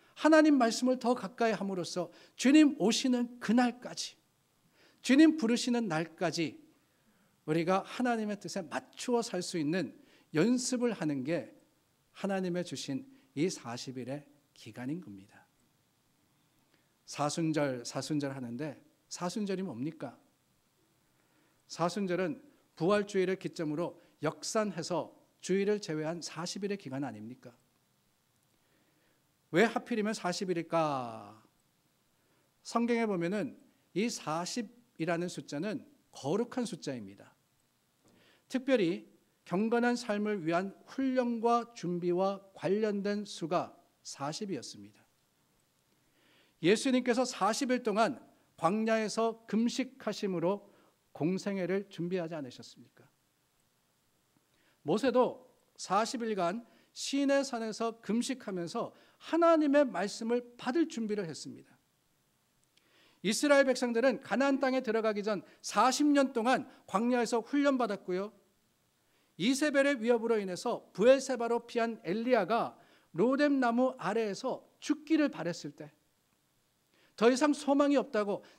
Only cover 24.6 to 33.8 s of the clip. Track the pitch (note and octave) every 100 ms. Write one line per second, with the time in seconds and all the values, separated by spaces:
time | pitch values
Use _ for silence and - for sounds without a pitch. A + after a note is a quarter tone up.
24.6 | G#3+ E3+ - E3+ A2 - _ _ - F#3+
25.6 | G3 G#3 F3+ D#3 D#3 E3+ - - F3 G3+
26.6 | G3 G3 C3 C3 C#3 G#2+ G#2+ B2 B2 -
27.6 | _ _ _ _ _ _ _ _ _ _
28.6 | _ _ _ _ _ _ _ _ _ D#3+
29.6 | A3+ A3+ - A3+ G#3 A3 F3+ F3 F#3 E3+
30.6 | E3 E3+ D3+ C#3 A#2+ A2 G#2 G#2+ _ _
31.6 | _ _ _ _ _ _ _ _ _ _
32.6 | - A#3+ A#3 A#3 A3+ F#3 E3+ G#3 C#3+ -
33.6 | - _